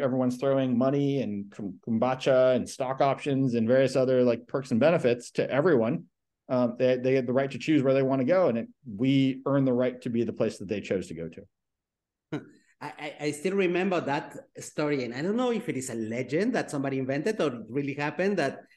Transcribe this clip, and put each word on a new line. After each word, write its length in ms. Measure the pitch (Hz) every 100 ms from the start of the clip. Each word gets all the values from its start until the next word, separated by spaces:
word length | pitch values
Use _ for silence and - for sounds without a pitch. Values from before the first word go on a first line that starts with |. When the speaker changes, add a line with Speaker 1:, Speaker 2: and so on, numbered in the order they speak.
Speaker 1:
everyone's 340 | 135 127 127 123
throwing 420 | 139 135 131 120
money 440 | 131 143 139 139
and 280 | 107 101 101
kom-, 300 | - 101 - -
kombucha 720 | 113 123 131 143 127 127 123
and 100 | 95
stock 320 | - 127 135
options 540 | 139 127 147 135 135
and 160 | 117 110
various 260 | 131 131 131
other, 260 | 131 127
like, 240 | 123 117 -
perks 240 | 139 139
and 100 | 113
benefits 500 | 151 165 127 120 -
to 180 | - -
everyone. 540 | 131 175 135 110 160 - _ _ _ -
Um, 260 | 127 120 117
they, 200 | 127 123
they 160 | 127
had 120 | 135 123
the 60 |
right 180 | 123 139
to 60 | 120
choose 260 | - 151
where 100 | 131
they 100 | 135
want 160 | 131 135
to 60 | 127
go, 240 | 185 165
and 80 | 113
it, 100 | - _ 131
we 560 | 98 135 139 131 131 139
earned 200 | 139 131
the 60 |
right 300 | 123 127 123
to 80 | 131
be 160 | 117 110
the 80 |
place 240 | 107 110 -
that 100 | 95
they 140 | 104
chose 260 | - 98 85
to 60 |
go 160 | 80 82
to. 120 | - - _ _ _ _ _ _ _ _
Speaker 2:
<laughs> 80 | 147 - - _ _
I, 100 | 147 -
I, 160 | 151 -
I 100 | 147
still 240 | 147 190 196
remember 460 | 180 175 190 175
that 340 | 131 147 - - - -
story, 460 | - - 151 143 117
and 80 |
I 80 | 123
don't 160 | 175 233
know 160 | 254
if 160 | 220 -
it 80 | 131
is 120 | 127
a 60 | 113
legend 580 | 107 120 131 156 226 202
that 140 | 143
somebody 300 | 147 135 135
invented 400 | 127 143 208 220
or 80 | 151
it 140 | 120 110
really 240 | 131 139
happened, 420 | 143 151 151 190 196
that, 200 | 139 - -